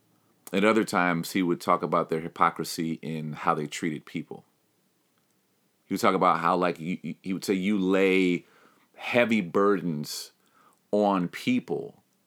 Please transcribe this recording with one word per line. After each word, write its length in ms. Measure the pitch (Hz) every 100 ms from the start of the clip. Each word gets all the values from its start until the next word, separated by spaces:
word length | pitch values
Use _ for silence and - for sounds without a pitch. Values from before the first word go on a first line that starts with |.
| _ _ _ _ -
At 120 | 98
other 200 | 107 110
times, 480 | 95 98 90 85 87
he 100 | 98
would 180 | 87 87
talk 220 | 98 90
about 260 | 82 85 78
their 120 | 80
hypocrisy 800 | 85 - 85 - 80 - 82 80
in 300 | 76 80 78
how 220 | 76 85
they 120 | 78 76
treated 380 | - 85 73
people. 400 | - 80 - - - _ _ _ _ _ _ _ _ _ _ _ _ _ -
He 80 |
would 60 | 95
talk 140 | 107
about 240 | 92 90 82
how, 180 | 85 90
like, 220 | 90 82
you, 200 | 82 87
you, 120 | 78 80
he 120 | 92
would 120 | 90
say, 100 | -
"You 240 | 95 98 104
lay 680 | 92 95 98 95 92 85 - _ _ _ _
heavy 460 | - - 123 113 110
burdens 880 | 85 101 101 95 87 76 76 - - _ _ _ _ _ _
on 340 | 104 101 95 87
people 760 | - 123 123 - 73 60 - _ _